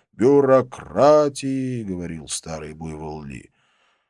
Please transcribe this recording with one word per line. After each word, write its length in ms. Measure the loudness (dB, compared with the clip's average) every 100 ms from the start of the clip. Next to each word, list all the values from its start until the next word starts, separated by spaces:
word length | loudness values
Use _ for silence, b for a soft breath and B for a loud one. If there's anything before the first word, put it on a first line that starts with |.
| b
Бюрократии», — 1700 | 0 4 6 6 4 2 -8 -8 2 6 6 4 -2 -6 -6 -6 -8 -8
говорил 400 | -8 -8 -12 -12
старый 460 | -12 -10 -12 -12
буйвол 500 | -12 -12 -12 -12 -12
Ли. 280 | -14 -16 -20 _ _ _ _ _ _